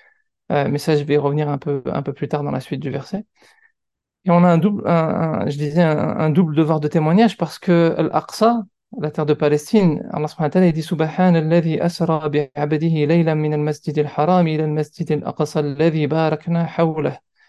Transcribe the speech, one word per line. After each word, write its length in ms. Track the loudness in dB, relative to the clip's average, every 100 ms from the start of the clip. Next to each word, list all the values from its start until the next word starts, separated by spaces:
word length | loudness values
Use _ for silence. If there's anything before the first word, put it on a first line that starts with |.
| _ _ _ _ -4
Euh, 160 | -2 -2
mais 80 | -2
ça, 200 | 0 0
je 80 | 2
vais 80 |
y 40 | 0
revenir 300 | 0 -2 -2
un 100 | -4
peu, 240 | -4 -6 -4
un 160 | -6
peu 100 | -6
plus 160 | -6 -4
tard 160 | -4
dans 80 | -4
la 80 | -6
suite 220 | -6 -8
du 80 | -6
verset. 340 | -8 -8 -10 -10 _ _ _ _ _ _ _ _ _ 0
Et 60 |
on 120 | 4
a 60 | 6
un 80 | 4
double, 280 | 2 -2 0
un, 580 | 0 0 -2 -2 -2
un, 60 | -4
je 80 | -4
disais, 260 | -2 2
un, 140 | 2 2
un 320 | -2 -2 0
double 260 | 2 2 2
devoir 240 | 0 0
de 80 | 0
témoignage 480 | 0 2 4 4 0
parce 220 | -8 -6
que 360 | 2 4 4 2
Al-Aqsa, 680 | 0 -2 -4 0 2 2 -4 _ _ -8
la 100 | -6
terre 160 | -2 0
de 80 |
Palestine, 720 | 2 2 0 2 2 4 0 -4
Allah 160 | -6 -6
subhanahu 200 | -4 0
wa 20 |
ta'ala, 180 | 4 2
il 60 |
dit, « 100 | 2
Subhana 560 | -4 -2 -2 2 4 4
alladhi 400 | 4 2 2 0
asra 480 | -2 -2 0 0 0
bi 220 | -2 -2
abdihi 520 | -4 -2 0 0 0 2
laylan 320 | 2 2 0
min 160 | -2
al-masjid 440 | -2 -2 -4 -6 -4
al-haram 460 | -2 0 2 2 2
ila 160 | 0 -2
al-masjid 440 | -2 -4 -6 -4
al-aqsa 460 | -4 -4 -4 -4 -2
alladhi 480 | -2 0 0 2 0
barakna 580 | 0 0 -2 -2 -2 -2
hawlah 520 | 0 -2 0 -4 -6 _ _